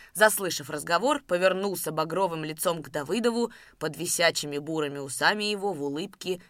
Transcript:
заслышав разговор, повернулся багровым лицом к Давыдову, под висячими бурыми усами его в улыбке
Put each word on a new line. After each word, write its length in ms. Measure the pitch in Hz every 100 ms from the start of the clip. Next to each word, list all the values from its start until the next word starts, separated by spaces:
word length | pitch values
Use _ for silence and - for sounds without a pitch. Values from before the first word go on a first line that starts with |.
| -
заслышав 560 | - 214 202 190 - 147
разговор, 540 | 151 165 170 247 302
повернулся 720 | - 175 185 185 202 175 156
багровым 500 | 156 160 170 185 165
лицом 400 | 156 156 185 170
к 60 | 143
Давыдову, 640 | 151 143 214 240 233 233 - - -
под 180 | 160 156
висячими 640 | 170 - 165 156 147 143
бурыми 400 | 147 160 147 143
усами 480 | 135 - 156 208 208
его 260 | 208 202
в 100 | 160
улыбке 600 | 143 143 196 - 180 185